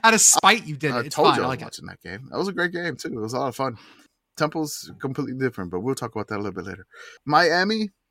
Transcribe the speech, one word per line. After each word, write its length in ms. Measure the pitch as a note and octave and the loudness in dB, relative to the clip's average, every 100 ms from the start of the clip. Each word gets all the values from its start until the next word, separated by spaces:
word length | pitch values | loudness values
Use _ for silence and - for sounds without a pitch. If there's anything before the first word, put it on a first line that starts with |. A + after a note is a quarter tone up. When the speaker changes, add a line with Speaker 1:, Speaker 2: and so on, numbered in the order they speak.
Speaker 1:
out 100 | A3+ | 4
of 80 | A3 | 6
spite, 440 | - - F#3+ A3+ D#3 | 6 6 6 4 0
you 100 | D3 | -4
did 160 | D3 | -2
Speaker 2:
I 80 | B2 | -2
Speaker 1:
it. 40 | C3+ | -2
It's 80 | D3+ | 4
Speaker 2:
told 140 | D3 | 4
Speaker 1:
fine. 80 | C3+ | 4
Speaker 2:
you 60 | |
Speaker 1:
I 20 | - | 0
Speaker 2:
I 20 | |
was 40 | |
Speaker 1:
like 80 | C3 | -4
it. 40 | - | -8
Speaker 2:
watching 200 | - F2+ | -12 -14
that 140 | F#2 | -14
game. 260 | F2 F#2+ C3 | -12 -12 -8
That 60 | B2 | -4
was 100 | F#3+ | -2
a 60 | |
great 180 | F3 F3 | -2 -2
game, 240 | F3 F3 B2+ | -2 -6 -6
too. 140 | - | -8
It 60 | A#2+ | -6
was 140 | A2 | -4
a 60 | B2 | -2
lot 80 | C3+ | -2
of 60 | - | -2
fun. 220 | C3+ A2+ - - _ _ _ - | -4 -6 -14 -20 _ _ _ -4
Temple's 560 | D3+ D#3+ D3+ - - - | -2 0 -4 -6 -12 -8
completely 340 | C3+ C3 C3 | -6 -4 -6
different, 380 | C3 C3 A2 F2+ | -2 -2 -2 -4
but 80 | F2 | -4
we'll 160 | A#2 C3+ | -2 -4
talk 180 | A#2+ | -4
about 140 | A2 G#2 | -6 -6
that 80 | G#2+ | -4
a 60 | |
little 80 | G#2 | -4
bit 120 | F#2 F#2+ | -6 -10
later. 200 | F#2+ - - - - - | -12 -16 -20 -20 -14 2
Miami, 640 | D3+ F3 E3+ G3 A3 G#3+ - _ | 4 6 4 2 0 -2 -6 _